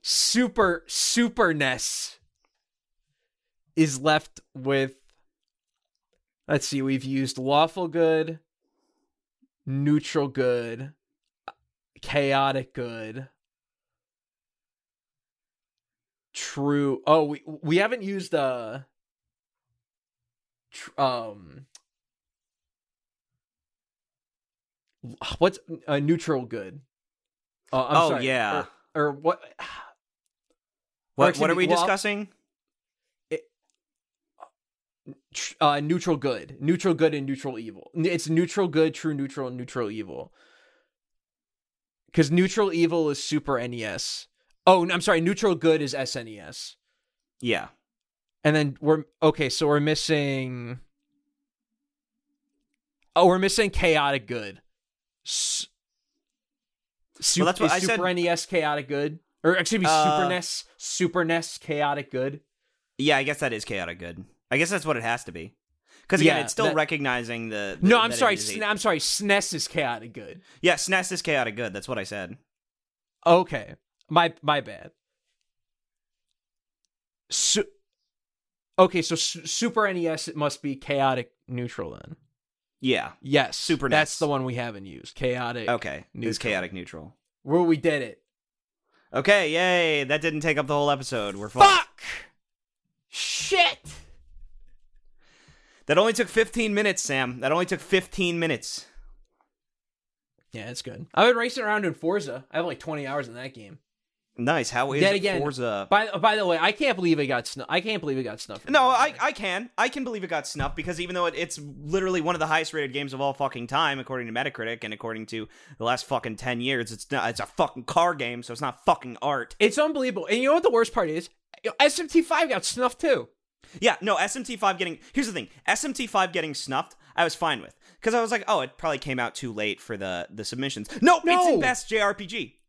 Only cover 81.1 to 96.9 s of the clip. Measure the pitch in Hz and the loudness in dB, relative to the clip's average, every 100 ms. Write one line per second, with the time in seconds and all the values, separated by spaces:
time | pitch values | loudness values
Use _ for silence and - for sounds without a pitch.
81.1 | 127 120 _ - 123 120 - 85 55 - | 0 -6 _ -10 -8 -6 -8 -10 -12 -18
82.1 | - _ _ _ _ _ _ 127 110 57 | -20 _ _ _ _ _ _ 0 0 -2
83.1 | - 135 143 131 - - 156 135 151 151 | -12 0 0 2 -4 -2 -2 2 2 2
84.1 | - 151 139 131 123 120 101 98 67 - | -2 0 0 -2 -4 -6 -8 -14 -16 -16
85.1 | - 127 123 120 120 110 120 87 71 - | -6 -4 -2 -6 -6 -2 -2 -4 -10 -12
86.1 | - 113 107 117 95 90 92 85 80 78 | -8 -6 -4 -2 -2 -4 -10 -12 -16 -18
87.1 | _ _ _ - 170 170 156 165 147 117 | _ _ _ 0 2 4 2 2 -2 -6
88.1 | - _ _ _ _ _ _ _ _ _ | -14 _ _ _ _ _ _ _ _ _
89.1 | - - 202 160 160 185 180 165 147 135 | -2 4 4 4 2 4 4 4 2 0
90.1 | 147 160 151 160 147 139 147 147 143 131 | 0 0 0 0 0 0 2 2 0 -2
91.1 | 120 104 98 107 123 392 349 - - - | -4 -4 -6 -6 8 8 8 2 -12 -12
92.1 | - - _ _ _ _ _ _ _ _ | -12 -14 _ _ _ _ _ _ _ _
93.1 | - - - - 381 339 - - - - | -8 -6 -4 0 4 4 2 -14 -18 -20
94.1 | - - - - - - - _ - - | -20 -20 -20 -20 -20 -20 -20 _ -20 -20
95.1 | _ _ _ _ _ _ _ - 156 220 | _ _ _ _ _ _ _ 2 4 4
96.1 | 226 233 226 214 240 220 202 208 | 2 0 2 2 0 0 2 2